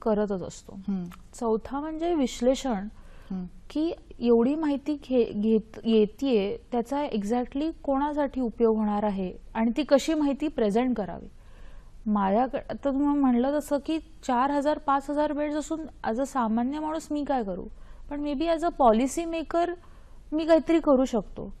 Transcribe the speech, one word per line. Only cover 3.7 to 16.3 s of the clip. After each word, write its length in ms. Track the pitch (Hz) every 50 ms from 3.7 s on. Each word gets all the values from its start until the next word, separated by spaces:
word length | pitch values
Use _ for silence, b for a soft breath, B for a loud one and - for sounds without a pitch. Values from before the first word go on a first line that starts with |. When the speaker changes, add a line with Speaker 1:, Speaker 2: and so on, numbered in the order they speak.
| - 294 311 339 - - - - - -
Speaker 1:
एवढी 360 | 233 240 233 226 233 262 294
माहिती 420 | 320 320 294 277 269 - 302 302 277 - -
घे-, 240 | 262 247 233 - -
घेत-, 460 | 208 208 220 220 214 214 - - 220 -
येतीये, 760 | 226 226 220 214 202 - - 269 277 247 208 190 202 - - - -
त्याचा 320 | - 240 226 - 277 285 294
exactly 680 | 277 - 214 196 202 240 247 247 247 - 277 311 330 320 - -
कोणासाठी 580 | - 269 269 285 302 294 294 285 262 - 254
उपयोग 360 | 254 220 - - 233 220 220 220
होणार 260 | 220 208 208 208 214
आहे 300 | 208 196 196 190 180 - - - - -
आणि 180 | 220 226 240 226 302
ती 60 | 285
कशी 300 | - 294 269 - - 320
माहिती 340 | 302 294 277 269 - 302 320
present 500 | - - 226 208 190 226 254 262 240 220
करावी. 300 | 196 175 170 - - - - b b b b b b b b b b b b b -
माझ्याकडे 560 | 214 208 208 196 190 196 226 254 240 - - - -
तर 160 | 220 214 -
तुम्ही 220 | 285 262 277 294 285
म्हणलं 520 | 285 294 277 254 240 233 247 277 285 302
तसं 180 | 285 - 285 277 285
की 140 | - 320 320
चार 520 | - - - - - - 247 240 262 285
हजार, 260 | 285 285 269 294 302 302
पाच 320 | - - 277 277 269 277
हजार 240 | 294 294 302 302 294
बेड्स 220 | 285 294 302 294
असून 240 | 302 285 - 320 311 320 - - - - 226
as 100 | 226 240
a 40 | 277
सामान्य 560 | 269